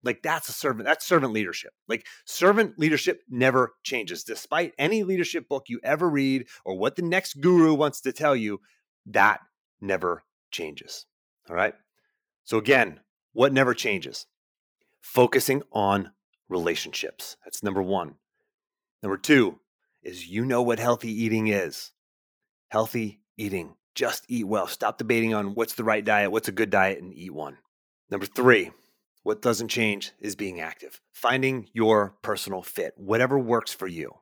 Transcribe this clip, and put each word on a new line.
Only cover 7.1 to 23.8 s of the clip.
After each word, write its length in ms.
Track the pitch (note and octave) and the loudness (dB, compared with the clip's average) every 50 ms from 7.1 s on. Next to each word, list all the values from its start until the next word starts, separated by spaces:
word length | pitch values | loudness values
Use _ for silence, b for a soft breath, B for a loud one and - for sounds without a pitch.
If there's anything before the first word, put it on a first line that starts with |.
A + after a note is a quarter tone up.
| F3 F#3+ - - - C#3 | 0 -2 -2 -4 -10 0
guru 340 | C#3 F3+ F3+ F3 D#3+ D#3+ D#3 | 2 6 6 8 8 6 6
wants 280 | C#3+ D3+ C#3+ B2 - | 4 2 0 0 -4
to 100 | - C3 | -6 -6
tell 240 | B2 - D#3 D3 C#3 | -4 0 2 2 2
you, 240 | A#2+ A2 G#2 G2+ - _ _ _ _ _ _ _ _ _ | 2 0 -4 -6 -8 _ _ _ _ _ _ _ _ _
that 340 | - G#2 G#2+ G2 G#2+ G#2 - _ _ _ _ _ _ _ _ | -2 4 4 6 6 4 0 _ _ _ _ _ _ _ _
never 420 | G#2 G2 F#2+ F2+ F2+ F2+ E2+ - _ _ _ _ _ _ | -4 -2 -2 0 0 -2 -4 -4 _ _ _ _ _ _
changes, 540 | - - E2+ D#2 D2 C2+ - - - - - _ _ _ _ _ _ _ _ - | -10 -10 -10 -10 -12 -16 -18 -16 -18 -18 -18 _ _ _ _ _ _ _ _ -6
all 80 | E2 | -2
right? 180 | F2 G2 G#2+ - _ _ _ _ _ _ _ _ _ _ _ _ _ _ | 0 0 0 -2 _ _ _ _ _ _ _ _ _ _ _ _ _ _
So 140 | - A2+ A2 | -2 -2 0
again, 420 | G#2 A#2+ C3+ C3 A2+ F#2 D#2 - _ _ _ _ _ _ | 4 4 4 4 4 2 -2 -16 _ _ _ _ _ _
what 200 | _ A2 B2+ C#3 | _ 4 4 4
never 220 | C3+ C3+ C3+ B2 A#2+ | 6 4 4 4 2
changes? 520 | - - A#2 G2+ F#2 D2 C2+ - - - _ _ _ _ _ _ _ _ _ _ _ _ _ _ _ | 0 -2 -4 -4 -4 -6 -10 -14 -14 -16 _ _ _ _ _ _ _ _ _ _ _ _ _ _ _
Focusing 640 | - - - B2+ B2 A#2+ - C3 - - C3 C#3+ - _ | -20 -2 4 4 4 6 4 0 2 2 0 -2 -2 _
on 400 | - G#2+ G2+ G2 G2 G2+ F#2+ - _ _ _ _ _ _ _ _ | -2 0 2 2 2 0 0 -6 _ _ _ _ _ _ _ _
relationships. 880 | F#2 F2+ E2 E2+ E2 - - - - - - - _ - - - - _ _ | -4 -2 -2 -2 -2 -4 -6 -8 -8 -10 -10 -10 _ -14 -18 -18 -18 _ _
That's 180 | F2+ - - | -14 -12 -6
number 200 | - G2+ G2 G2 | -6 -4 -2 -2
one. 320 | F#2+ F#2 G2 F#2 E2+ D2+ - _ _ _ _ _ _ _ _ _ _ _ _ _ _ _ _ _ | -2 -2 -2 -4 -4 -6 -14 _ _ _ _ _ _ _ _ _ _ _ _ _ _ _ _ _
Number 160 | - G2 G2 F#2+ | -6 -6 -6 -4
two 400 | - - D3+ C3+ A2+ F#2 - _ _ _ _ _ _ _ _ _ | 4 6 6 6 6 4 0 _ _ _ _ _ _ _ _ _
is 260 | _ - F2+ F2+ E2+ F2 | _ -16 -14 -14 -16 -8
you 180 | F2+ G#2+ A#2+ | -4 -4 -2
know 160 | C3 B2 A#2+ | 0 0 0
what 160 | B2 A#2+ A#2 A2 | 2 2 0 0
healthy 320 | A#2 B2 A#2+ A#2 - A#2 | 2 0 0 0 -2 -8
eating 380 | G#2+ A2 A#2 A2 A2 A2 A2 A2 | -4 -2 -2 0 0 0 0 0
is. 440 | G#2 G2 F2+ D#2 - - - - _ _ _ _ _ _ _ _ _ _ _ _ _ _ _ _ | 0 0 -2 -4 -8 -12 -16 -18 _ _ _ _ _ _ _ _ _ _ _ _ _ _ _ _
Healthy 520 | - G#2+ A2+ A2 - A#2+ A2 G#2 - _ _ _ _ | -2 -2 -2 0 -2 -4 -6 -6 -8 _ _ _ _
eating. 380 | - A2 G2+ G2 F#2 E2 - - _ | -10 -8 -6 -6 -6 -8 -10 -18 _